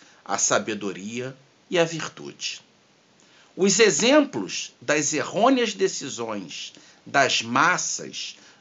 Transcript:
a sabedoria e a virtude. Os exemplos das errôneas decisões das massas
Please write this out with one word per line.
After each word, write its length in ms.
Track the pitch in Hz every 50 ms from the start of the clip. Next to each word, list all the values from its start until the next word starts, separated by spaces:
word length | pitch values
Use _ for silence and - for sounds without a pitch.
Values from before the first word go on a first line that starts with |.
| - - - _ _
a 120 | - 98 101
sabedoria 1000 | - - 123 110 101 110 107 101 104 98 90 87 95 107 117 120 127 131 127 - _ _ _ _ _ _
e 100 | 190 170
a 60 | 170
virtude. 760 | 160 160 156 - - - - 73 69 - - - - - - - _ _ _ _ _ _ _ _ _ _ _ _ _ _ _ - _ _
Os 240 | - 185 202 190 -
exemplos 920 | 226 208 170 - 208 247 277 302 277 - - 110 92 82 - - - - - _
das 320 | - 117 147 156 147 - 156
errôneas 600 | 139 120 - - 170 214 262 269 247 240 220 202
decisões 1000 | 190 190 185 - - - 135 107 110 117 110 107 104 92 92 - - - - - - - - - _ _
das 360 | - 113 139 135 117 110 -
massas 920 | 117 113 120 131 151 170 180 160 - - - - 80 67 139 - - - - - - - - _